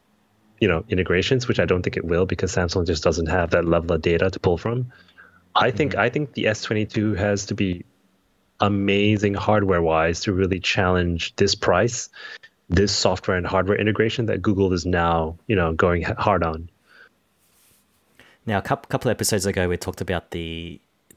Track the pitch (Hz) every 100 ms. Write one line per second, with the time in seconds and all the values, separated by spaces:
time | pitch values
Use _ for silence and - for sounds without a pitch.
0 | _ _ _ _ _ _ 107 82 - 92
1 | 90 90 95 131 123 107 87 92 92 -
2 | 85 85 92 92 90 92 90 95 87 80
3 | 90 85 80 90 85 87 85 85 82 85
4 | 87 85 92 - - 85 110 123 123 -
5 | - - - _ _ - 113 110 147 98
6 | 113 151 147 - 107 107 - 107 107 113
7 | 107 95 101 101 101 104 98 87 - _
8 | _ _ _ _ _ _ 104 101 101 101
9 | 104 107 104 98 101 107 98 87 82 80
10 | 82 85 - 92 92 90 - - 92 90
11 | 87 85 - - 101 - - 90 117 113
12 | - - - - - _ _ 90 101 -
13 | 101 92 - 92 90 95 92 98 101 110
14 | 110 - 110 95 110 95 95 90 87 87
15 | 85 82 82 85 - 101 82 80 92 87
16 | 87 110 - 92 85 80 85 _ _ -
17 | - _ _ _ _ _ _ _ _ _
18 | _ _ - _ - 101 - 139 - 127
19 | 127 104 104 107 98 95 90 87 - -
20 | 95 87 - 87 82 82 82 - _ _
21 | _